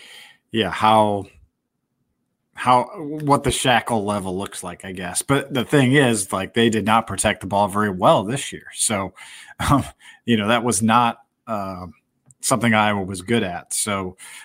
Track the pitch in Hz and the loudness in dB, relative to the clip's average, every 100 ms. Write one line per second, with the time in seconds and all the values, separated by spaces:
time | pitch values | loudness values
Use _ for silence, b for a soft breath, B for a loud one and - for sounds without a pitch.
0 | B B B B _ 113 98 - 110 110 | B B B B _ -4 -4 0 4 4
1 | 107 101 95 _ _ _ _ _ _ _ | 4 0 -6 _ _ _ _ _ _ _
2 | _ _ _ _ _ - - - 120 - | _ _ _ _ _ -6 2 2 2 -8
3 | 147 151 147 139 135 - 135 117 - 113 | -10 -6 0 2 2 -2 2 2 2 -2
4 | 101 104 92 92 98 - 92 87 95 92 | 0 -4 -4 -6 -8 -10 -14 -14 -12 -10
5 | 90 90 - 139 - 135 110 151 127 139 | -8 -8 0 0 0 -6 0 2 4 4
6 | 131 110 - 98 95 - 117 110 98 110 | 4 0 -2 -4 -2 2 2 2 2 2
7 | - 95 107 101 95 98 101 101 104 92 | 2 -2 -2 -2 -2 0 0 0 -2 2
8 | 117 160 101 131 - - - - - 104 | 4 4 0 -6 -8 -12 -16 -6 -4 -2
9 | 95 - B B B B - 277 - - | -4 -10 B B B B 0 0 0 -12
10 | B B - 113 101 120 120 101 110 117 | B B -2 0 2 0 0 0 4 4
11 | 120 - _ _ - 107 95 92 90 - | 4 -2 _ _ -10 -8 -8 -10 -12 -16
12 | _ _ _ _ - 127 117 110 107 104 | _ _ _ _ -2 0 2 2 2 0
13 | 92 95 90 117 98 85 - - - 98 | -4 -8 -2 -2 -2 -8 -10 -8 -4 -4
14 | 92 90 B B | -6 -12 B B